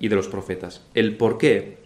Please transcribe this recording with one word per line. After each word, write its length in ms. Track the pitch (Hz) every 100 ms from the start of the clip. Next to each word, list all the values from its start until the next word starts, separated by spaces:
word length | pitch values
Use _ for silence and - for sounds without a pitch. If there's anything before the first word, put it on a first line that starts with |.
y 80 | 110
de 80 | 104
los 100 | 92
profetas. 560 | 98 95 92 87 - -
El 240 | 117 113 107
porqué 600 | 113 - 151 101 - -